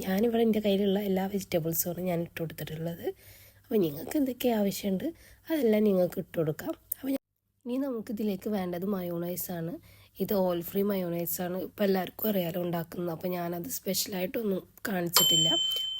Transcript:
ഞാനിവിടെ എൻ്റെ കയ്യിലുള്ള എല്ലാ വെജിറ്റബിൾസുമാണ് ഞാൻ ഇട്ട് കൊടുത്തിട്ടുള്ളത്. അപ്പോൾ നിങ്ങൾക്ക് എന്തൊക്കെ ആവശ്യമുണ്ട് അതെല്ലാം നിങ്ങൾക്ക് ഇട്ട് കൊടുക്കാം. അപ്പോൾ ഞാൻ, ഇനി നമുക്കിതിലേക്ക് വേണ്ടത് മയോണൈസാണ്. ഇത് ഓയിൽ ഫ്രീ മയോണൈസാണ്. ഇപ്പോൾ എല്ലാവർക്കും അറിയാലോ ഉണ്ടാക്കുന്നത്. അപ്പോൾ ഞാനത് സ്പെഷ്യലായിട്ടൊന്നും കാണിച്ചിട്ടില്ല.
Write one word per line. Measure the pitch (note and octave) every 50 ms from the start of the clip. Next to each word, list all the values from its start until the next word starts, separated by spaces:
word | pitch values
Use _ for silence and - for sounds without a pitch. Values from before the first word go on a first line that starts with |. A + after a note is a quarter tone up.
| F#3+
ഞാനിവിടെ | F#3+ F#3+ G3 A#3 A#3+ A3+ A3+ A#3
എൻ്റെ | A3+ G#3 G#3+ G#3
കയ്യിലുള്ള | G#3 G3 G3 G#3 G3 F#3+ G3+ G#3 G3
എല്ലാ | F#3 F#3 F#3+ G3 G3+
വെജിറ്റബിൾസുമാണ് | G3 F#3+ - - E3+ D#3 E3 E3 - - F3 E3+ F3 F3+ F#3
ഞാൻ | E3+ E3+ E3+
ഇട്ട് | - - -
കൊടുത്തിട്ടുള്ളത്. | E3 D#3+ D#3+ - D3+ - D#3 D#3+ D#3+ E3+ E3+ - A#3 F#4 G4 - - - - - - - _ -
അപ്പോൾ | _ - A#3 G#3+ F3
നിങ്ങൾക്ക് | D#3 C#3+ - - - - D4+
എന്തൊക്കെ | C4+ C4 A#3+ - - B3 A3+ G#3+
ആവശ്യമുണ്ട് | G3+ G3 - - - G3+ F#3+ F#3 A3 E4 - - - - - _ _ -
അതെല്ലാം | D#4+ D4+ B3+ G#3+ G#3+ G#3+ A3 G#3
നിങ്ങൾക്ക് | F#3+ F#3 F3+ E3 - F#3+ E3
ഇട്ട് | - - E3+
കൊടുക്കാം. | D#3+ D#3 D3+ - F3 D#4 E4 - _ _ -
അപ്പോൾ | - - C4+ C4+
ഞാൻ, | - - _ _ _ _ _ _ _ _
ഇനി | A#3+ B3 C4 C#4+
നമുക്കിതിലേക്ക് | C#4 A#3+ A3 G3+ - G#3+ G#3 G#3+ G#3+ F#3+ F#3+ - G#3 G#3+
വേണ്ടത് | F#3+ F#3 F3+ F3 E3+ F#3+ G3+ G3+
മയോണൈസാണ്. | F#3 F3+ F3 E3+ E3+ E3+ F3 F3+ F3 - - F3+ E3 E3 E3+ D4 E4+ - - - - - - _ - F#3+
ഇത് | - G#3+ F#3+
ഓയിൽ | F#3 F3+ F3 E3+ E3+ -
ഫ്രീ | - G3 G3 G#3
മയോണൈസാണ്. | G3+ F#3+ F3+ E3+ E3+ E3+ E3+ E3+ - - F3+ F3 F3+ F#3 -
ഇപ്പോൾ | - - - G#3 G3
എല്ലാവർക്കും | F#3+ F#3+ F3 - - - - G#3+
അറിയാലോ | G3+ F#3+ F3 E3 D#3+ F3 F3
ഉണ്ടാക്കുന്നത്. | F3 E3 E3+ E3 - - F3+ F3 F3 D#3+
അപ്പോൾ | D#3 - F3+ F3+
ഞാനത് | F3 E3+ E3+ F3 F3 F3 - - -
സ്പെഷ്യലായിട്ടൊന്നും | - G3 F#3 - - A3 G3+ F3+ F#3 C4+ C4+ B3 A3 G3+ F#3+ F3+ - - _ - - A#3
കാണിച്ചിട്ടില്ല. | G3 F3+ F3 F3 F3 - - C6+ C6+ C6+ C6+ - - - C6+ C6+ C6+ - C6+ - C6+ -